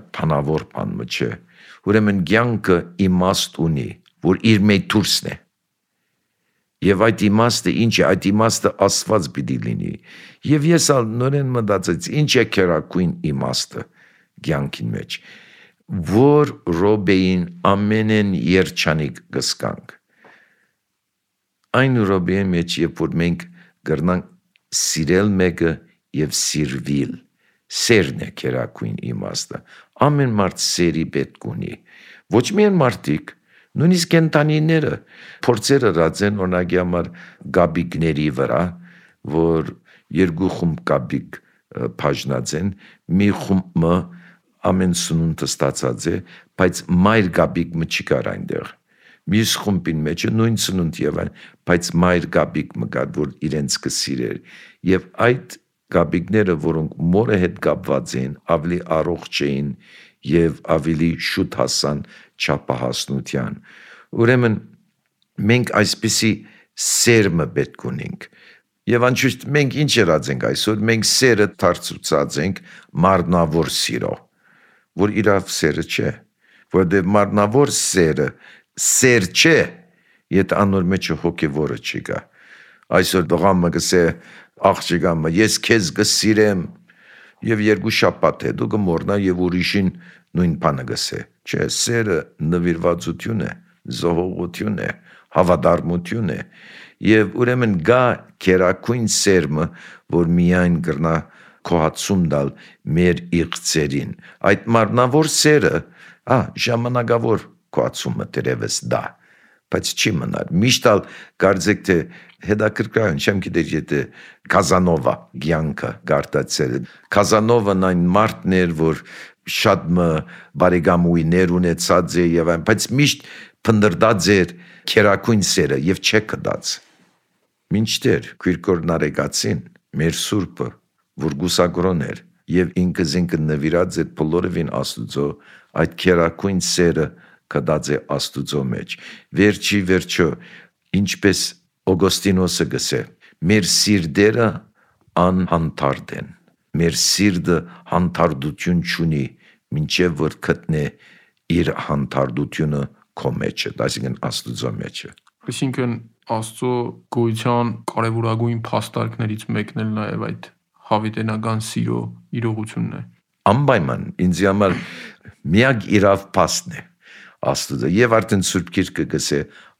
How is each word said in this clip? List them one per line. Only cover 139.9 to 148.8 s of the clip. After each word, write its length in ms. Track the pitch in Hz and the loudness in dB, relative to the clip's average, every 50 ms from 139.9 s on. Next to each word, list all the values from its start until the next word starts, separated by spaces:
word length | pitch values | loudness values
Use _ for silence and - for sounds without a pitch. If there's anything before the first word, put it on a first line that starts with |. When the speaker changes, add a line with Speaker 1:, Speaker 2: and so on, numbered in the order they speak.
| 92 90 - - - - 87 78 - - - - - - - _ _ _ _ _ - | 0 0 0 -2 0 0 0 0 0 -4 -12 -20 -20 -20 -20 _ _ _ _ _ -2
Speaker 1:
ինչպես 480 | 95 101 - - - - 101 95 - - - - _ _ _ _ _ - | 0 0 0 -2 0 2 2 2 2 -2 -6 -8 _ _ _ _ _ 0
Օգոստինոսը 800 | 92 95 82 98 92 - - - 101 92 92 92 85 - - 82 | 0 2 2 2 2 0 0 0 0 2 2 2 0 0 -2 -2
գսե, 340 | 67 67 65 - - 71 58 55 - - _ _ - _ - | -2 -2 -4 -4 -4 -4 -4 -6 -8 -14 _ _ -20 _ -4
«Մեր 240 | 80 87 107 107 90 | 0 2 2 2 2
սիրտերը 800 | - - - - 104 104 82 82 80 69 98 101 107 117 120 113 104 78 - - _ _ _ _ _ _ _ _ _ - | 2 0 0 2 2 2 0 0 0 2 4 4 4 4 2 0 0 0 -4 -12 _ _ _ _ _ _ _ _ _ 0
անհանդարտ 960 | 85 87 92 92 92 90 - 85 82 82 73 - - 69 69 67 - - - - | 2 2 4 4 2 0 0 0 0 0 -2 -4 -2 -2 -2 -2 -2 -6 -14 -12
են, 160 | - - - - _ _ _ _ _ _ _ - | -12 -14 -14 -18 _ _ _ _ _ _ _ -2
մեր 220 | 78 82 85 80 | 0 0 0 0
սիրտը 640 | - - - - - 101 104 90 87 82 87 87 78 - - - - - | 0 0 0 0 2 2 2 2 0 0 0 0 0 -2 -6 -16 -18 -8
հանդարտություն 960 | - - 90 90 85 - - 90 82 76 67 69 76 - - - 90 87 | -4 -2 0 0 0 0 0 0 0 0 -2 -6 -8 -8 -6 -2 0 0
չունի, 440 | 85 | 0